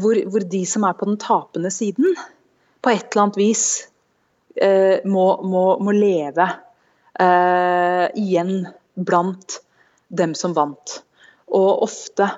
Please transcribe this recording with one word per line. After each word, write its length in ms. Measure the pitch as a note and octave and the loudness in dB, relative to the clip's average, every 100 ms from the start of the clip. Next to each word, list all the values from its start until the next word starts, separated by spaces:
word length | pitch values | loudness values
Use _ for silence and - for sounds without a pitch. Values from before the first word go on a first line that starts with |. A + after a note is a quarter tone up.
hvor, 160 | G#3 A3+ F#3+ | 0 0 0
hvor 80 | G#3 | -4
de 200 | F3+ F#3+ F3 | -2 -4 -4
som 220 | A3 G3 | -2 -2
er 60 | F3 | -2
på 80 | G3+ | -4
den 140 | G#3 | -4
tapende 480 | - F#3+ - E3 F3+ | 0 -2 -2 -6 -6
siden, 460 | - G#3 F#3+ E4+ E4+ - _ _ _ _ _ | -4 -4 0 0 0 -8 _ _ _ _ _
på 80 | B3+ | -2
et 160 | G#3+ - | 0 0
eller 160 | G#3+ G3+ | 0 0
annet 100 | G3 | 2
vis, 280 | G#3 A3 - - - _ _ _ _ _ _ - | 0 2 -2 -4 -8 _ _ _ _ _ _ -2
eh, 480 | G3 G3 F#3+ F#3+ G3 | 2 4 4 2 0
må, 220 | F#3+ F#3 - F#3+ | 2 2 2 -2
må, 200 | F#3 F#3 F#3 G3+ | 0 2 0 0
må 80 | |
leve, 540 | G#3 G#3 F3 C#3+ D3 F#3 - - _ _ _ _ | 2 2 0 -2 -2 -2 -2 -14 _ _ _ _
eh, 960 | - F#3 F3+ F3+ F3+ F3+ F3+ F3 F3+ F3 - | 0 4 4 4 2 2 2 2 2 0 -2
igjen 480 | G3+ F3 F3 F#3+ F3 - _ - | -2 0 0 -2 -6 -12 _ -8
blant 640 | F3 F3 F#3 F#3 - - - _ _ _ _ | 0 0 0 -4 -12 -18 -18 _ _ _ _
dem 240 | F3+ E3 | -4 -2
som 220 | D3+ F3+ D#3+ | -2 -4 -2
vant. 380 | D3 C#3 - - - _ - _ - | -2 -4 -16 -18 -20 _ -20 _ -2
Og 320 | F#3+ F#3+ - - | 2 2 2 0
ofte 400 | - - - G3 | -4 -8 -2 -2